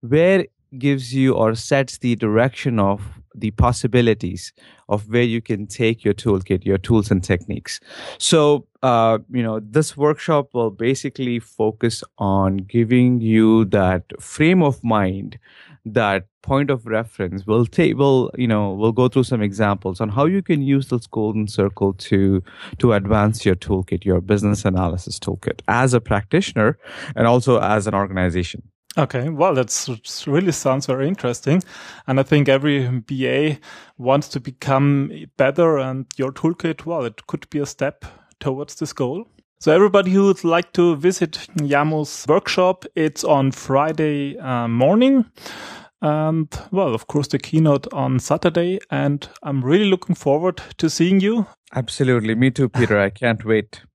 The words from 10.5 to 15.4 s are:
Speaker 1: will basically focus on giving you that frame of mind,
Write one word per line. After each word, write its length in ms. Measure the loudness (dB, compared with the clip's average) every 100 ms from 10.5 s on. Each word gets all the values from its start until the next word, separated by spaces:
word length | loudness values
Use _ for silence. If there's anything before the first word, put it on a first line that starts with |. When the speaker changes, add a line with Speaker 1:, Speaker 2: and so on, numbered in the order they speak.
Speaker 1:
will 180 | -2 -4
basically 680 | -2 -2 -2 -4 -6 -4 -4
focus 640 | -8 _ -2 0 -4 -4 -14 _
on 400 | 0 2 2 -2
giving 640 | -2 0 2 4 4 2
you 440 | 2 4 6 4 4
that 380 | 2 2 0 -4 -18
frame 420 | -16 0 2 4
of 220 | 2 0
mind, 540 | 0 0 0 -4 -10 -16